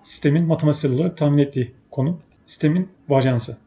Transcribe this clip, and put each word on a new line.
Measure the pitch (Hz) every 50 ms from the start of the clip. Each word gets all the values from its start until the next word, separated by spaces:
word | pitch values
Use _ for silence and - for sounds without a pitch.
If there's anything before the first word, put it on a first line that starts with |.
sistemin | _ - - - - 147 143 165 170
matematiksel | 160 165 156 - 151 143 - - 139
olarak | 127 131 165 180 175
tahmin | - 151 147 143 147
ettiği | 139 139 - 135 120 - - _ _ _
konum, | - - 127 160 175 165 _ _ _ _ _
sistemin | - - - - 147 156 185 185 185 - _ _ -
varyansı. | 143 135 127 131 123 117 - - - - _